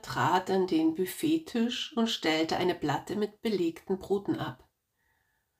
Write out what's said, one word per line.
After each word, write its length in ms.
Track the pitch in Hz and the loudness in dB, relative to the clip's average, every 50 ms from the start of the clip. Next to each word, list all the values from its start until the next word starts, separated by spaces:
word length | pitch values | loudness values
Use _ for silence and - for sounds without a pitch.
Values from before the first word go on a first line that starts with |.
| - | -4
trat 480 | - - - 123 147 175 180 - - | -6 -2 0 2 2 2 2 2 2
an 160 | 190 190 185 | 2 2 2
den 300 | 180 165 160 160 160 160 | 4 2 4 4 2 2
Buffettisch 1000 | 190 185 185 - - - 151 160 165 - - - 240 226 233 240 - - - - | 0 -2 -4 -2 -2 0 2 2 0 0 -2 0 0 0 0 0 -4 -6 -4 -2
und 120 | 233 226 226 | 0 0 0
stellte 480 | - - - 165 156 160 160 160 - | 0 0 0 0 2 2 2 0 0
eine 180 | 160 175 180 175 | 0 2 0 0
Platte 400 | - - 147 143 147 - - - | 0 0 0 0 -2 -2 -4 -4
mit 280 | 208 208 202 - - - | -2 -2 -2 -4 -4 -4
belegten 580 | 233 214 180 175 165 165 - - - 190 190 | -2 0 0 0 0 -2 -4 -4 -4 -4 -4
Broten 340 | - - 190 202 202 - - | -2 -2 -2 -2 0 -2 -2
ab. 340 | - - - 127 - - _ _ _ _ _ _ _ _ _ _ _ _ _ _ _ _ _ _ _ | -2 -4 -6 -8 -12 -16 _ _ _ _ _ _ _ _ _ _ _ _ _ _ _ _ _ _ _